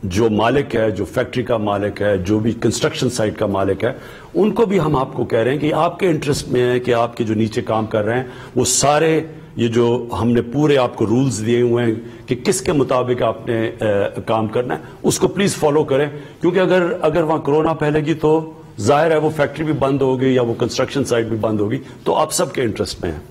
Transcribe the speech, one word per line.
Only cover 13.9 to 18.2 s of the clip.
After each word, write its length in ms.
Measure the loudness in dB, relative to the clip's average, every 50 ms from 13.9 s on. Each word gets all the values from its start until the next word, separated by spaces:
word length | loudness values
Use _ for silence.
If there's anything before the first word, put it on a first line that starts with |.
| 0 0 0 -2 -4 -6 -4 -2
काम 200 | 0 0 0 0
करना 260 | -2 -2 -2 -2 -6
है, 80 | -8 -8 -14 -18 -4 -2
उसको 240 | -2 0 2 0 0
प्लीज 280 | 0 2 0 0 0
फॉलो 280 | 2 0 2 2 2 2
करें। 260 | 2 2 0 0 0 -4 -12 -16 -16 -16 -2
क्योंकि 180 | -2 0 2 2
अगर, 320 | 2 4 4 2 2 0
अगर 300 | -2 0 0 0 2 2
वहां 180 | 0 2 0 -2
कोरोना 340 | 0 0 2 2 2 0 0
फैलेगी 400 | 0 0 0 0 0 0 0 -2
तो 480 | 0